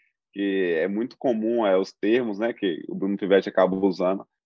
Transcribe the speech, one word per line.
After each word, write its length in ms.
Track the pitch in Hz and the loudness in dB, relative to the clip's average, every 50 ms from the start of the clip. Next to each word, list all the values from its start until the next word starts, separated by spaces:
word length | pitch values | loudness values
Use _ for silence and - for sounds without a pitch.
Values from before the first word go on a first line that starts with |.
| _ _ _ _ _ _ | _ _ _ _ _ _
que 460 | - 98 101 98 95 95 92 87 82 78 | -6 -4 -2 0 0 0 0 0 0 0
é 100 | 85 98 | 0 -2
muito 300 | 101 107 120 127 - - | -2 -4 -6 -6 -8 -4
comum, 480 | - 135 117 110 107 113 117 117 110 | -2 -2 -2 0 -2 -2 0 0 2
é, 100 | 98 92 | 2 2
os 160 | 95 95 - | 2 0 -2
termos, 460 | - - - 104 117 131 123 110 101 98 | -6 -4 0 2 2 2 0 -2 -4 -4
né, 160 | 113 117 120 | -4 -4 -4
que 280 | - 101 92 78 - - 80 | -2 -2 -2 -2 -4 -8 -10
o 60 | 90 | -8
Bruno 240 | 95 98 98 101 98 | -6 -4 -4 -4 -2
Pivetti 320 | 107 90 98 95 - 101 | 0 4 4 4 4 2
acaba 260 | - 92 92 92 95 | 2 2 2 2 2
usando, 500 | 95 98 98 87 90 92 92 95 101 - _ _ _ _ | 2 2 0 0 2 -2 -2 -2 -2 -8 _ _ _ _